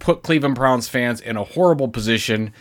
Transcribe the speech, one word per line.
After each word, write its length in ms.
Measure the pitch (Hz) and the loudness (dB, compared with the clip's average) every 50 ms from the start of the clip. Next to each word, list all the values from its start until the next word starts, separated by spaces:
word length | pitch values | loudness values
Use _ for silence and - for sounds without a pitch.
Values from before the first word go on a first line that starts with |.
put 220 | - 180 165 165 | -2 0 0 0
Cleveland 340 | - - 160 151 139 143 131 | 0 0 0 2 2 0 0
Browns 320 | 117 135 135 127 120 117 - | 2 2 2 2 2 0 -2
fans 320 | - 127 123 120 117 113 | -2 -2 -2 -2 -2 -4
in 160 | - 117 113 | -6 -6 -6
a 80 | 107 101 | -6 -6
horrible 440 | - - 165 180 175 165 143 135 120 | -6 0 2 2 4 4 2 0 -2
position, 640 | - 120 104 113 113 110 - - 110 107 110 104 - - | -4 -4 -2 0 0 0 0 -2 -2 -2 -2 -6 -8 -14